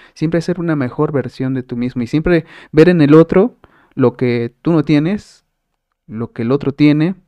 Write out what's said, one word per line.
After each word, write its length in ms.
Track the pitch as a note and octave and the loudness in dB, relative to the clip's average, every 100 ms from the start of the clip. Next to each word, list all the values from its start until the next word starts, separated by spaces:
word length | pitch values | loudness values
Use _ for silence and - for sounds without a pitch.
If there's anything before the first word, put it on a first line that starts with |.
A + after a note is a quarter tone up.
| - | -20
siempre 280 | - D#3+ E3+ | -8 -4 -2
ser 180 | D#3+ F3 | -4 -4
una 160 | E3+ D3+ | -4 -4
mejor 380 | B2 - D3+ | -4 -4 -4
versión 400 | D3 A#2+ - C3 | -4 -6 -6 -6
de 100 | C3 | -6
tú 140 | B2 A#2+ | -8 -6
mismo 240 | B2 B2+ | -6 -6
y 60 | A#2 | -4
siempre 360 | D3+ D#3+ E3+ D#3+ - - | -4 0 -2 -2 -12 -2
ver 160 | D3 E3 | 4 4
en 100 | F3+ | 4
el 120 | D3 | 6
otro 420 | D#3 E3 F#3 A#3 - _ _ _ - | 6 6 2 0 -2 _ _ _ -2
lo 220 | B2 A#2 | -2 0
que 360 | B2+ A#2+ A#2 - | -4 -2 -6 -6
tú 120 | - | -2
no 100 | E3 | 0
tienes, 640 | D3 D3 D#3 G3+ - _ _ _ _ _ _ _ - | 2 0 0 -4 -10 _ _ _ _ _ _ _ -16
lo 260 | G#2+ A#2 | -12 -10
que 80 | - | -6
el 100 | A#2 | -2
otro 220 | C#3 C#3 | -2 -2
tiene, 420 | C3 D3 D3 D#3+ F#3+ | 0 2 2 -2 -6